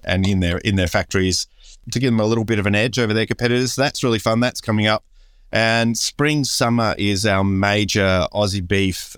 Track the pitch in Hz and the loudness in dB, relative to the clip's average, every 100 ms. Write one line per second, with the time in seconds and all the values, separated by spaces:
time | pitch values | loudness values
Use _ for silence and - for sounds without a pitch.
0 | 87 92 95 95 87 90 110 98 87 98 | -4 -2 0 0 0 -2 -2 0 0 -2
1 | - 98 92 87 - - - - - 123 | -2 0 0 -2 -6 -14 -20 -20 -8 -2
2 | 131 113 107 117 107 107 101 104 120 117 | 0 2 2 0 0 0 2 2 0 0
3 | 110 110 107 117 120 123 127 127 139 - | 0 0 -2 -2 0 0 0 0 -2 0
4 | 127 113 113 113 123 - - 107 107 107 | -2 0 0 0 0 -4 -2 0 2 0
5 | _ - - _ - 110 113 117 117 113 | _ -20 -20 _ -4 0 2 2 0 -2
6 | - - 147 151 127 - 120 120 110 - | -4 -2 0 0 -2 0 0 2 0 0
7 | 101 95 107 95 98 95 101 104 104 107 | 0 0 2 2 2 2 2 2 0 2
8 | 95 92 - 104 104 98 87 98 95 90 | 2 2 0 -2 -2 -2 -2 0 0 -2
9 | - | -10